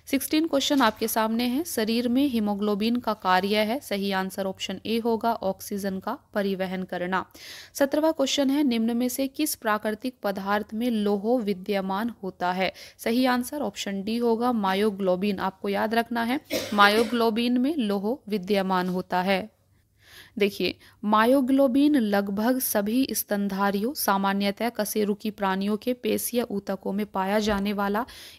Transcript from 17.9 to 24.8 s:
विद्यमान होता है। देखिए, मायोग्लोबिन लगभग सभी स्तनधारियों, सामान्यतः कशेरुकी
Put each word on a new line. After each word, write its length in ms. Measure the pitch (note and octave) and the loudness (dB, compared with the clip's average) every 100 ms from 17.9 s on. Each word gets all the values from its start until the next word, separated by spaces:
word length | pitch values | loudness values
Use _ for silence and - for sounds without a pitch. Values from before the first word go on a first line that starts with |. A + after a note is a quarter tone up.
| G3+ G#3 C#4+ G3+ | 0 -2 -6 -4
विद्यमान 580 | G#3 F#3 G3 F#3+ F#3 F3+ | -4 0 0 2 0 0
होता 340 | F3+ - F3+ | -2 -2 -2
है। 380 | F#3 F#3 A3 _ _ _ _ _ _ - - - | 0 0 -2 _ _ _ _ _ _ -20 -16 0
देखिए, 400 | G3+ G3+ F3+ - - _ | 0 0 -4 -4 -14 _
मायोग्लोबिन 920 | G#3 G#3+ A#3 C#4 B3+ C4+ C#4 C4+ D4 D4 | 2 4 6 4 4 4 4 6 6 6
लगभग 640 | G#3+ G3+ G3+ G3 A3+ C4 | 4 2 0 0 0 0
सभी 500 | - G#3+ G#3 B3 C4+ | 0 0 2 0 0
स्तनधारियों, 840 | A3 - G3+ G3+ F#3+ G3+ G3+ A3+ | -2 -2 -2 -2 0 0 0 -2
सामान्यतः 720 | D4+ - G3 G3 G3 G3+ G3 A#3 | -2 0 2 0 0 -2 -2 -4
कशेरुकी 640 | A#3+ | -4